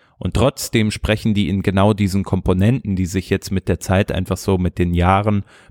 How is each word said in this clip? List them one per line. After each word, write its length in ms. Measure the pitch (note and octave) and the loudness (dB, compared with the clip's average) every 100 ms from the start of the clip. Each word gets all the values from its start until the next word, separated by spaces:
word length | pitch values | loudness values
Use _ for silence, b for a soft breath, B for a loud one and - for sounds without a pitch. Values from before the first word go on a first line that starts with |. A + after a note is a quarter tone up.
| b b | b b
Und 160 | F#2 - | -4 0
trotzdem 560 | B2 - - A#2 G#2+ | 0 -2 -2 0 0
sprechen 420 | - - G#2+ A#2 | -2 -2 -2 0
die 160 | G#2 F2 | 0 0
in 140 | G2 | -2
genau 300 | F#2 F#2+ G2+ | 0 2 2
diesen 300 | G2+ G2+ G2 | 2 0 -2
Komponenten, 720 | F#2 F#2+ - F#2 G2+ C3+ G2+ F#2 | -2 -2 0 2 2 2 -2 -2
die 120 | F#2 | -2
sich 220 | F#2 - | -2 -2
jetzt 200 | G2 - | -2 -2
mit 200 | F#2+ - | -4 -2
der 100 | F#2 | -4
Zeit 320 | - F#2+ G#2+ | 0 0 0
einfach 260 | - F2+ F#2 | -2 -4 -4
so 220 | - F#2+ | 0 0
mit 180 | F2+ - | 0 0
den 160 | F2 | 0
Jahren 520 | F2 F2 F#2+ G#2 G#2 - B B | 2 4 2 2 0 -2 B B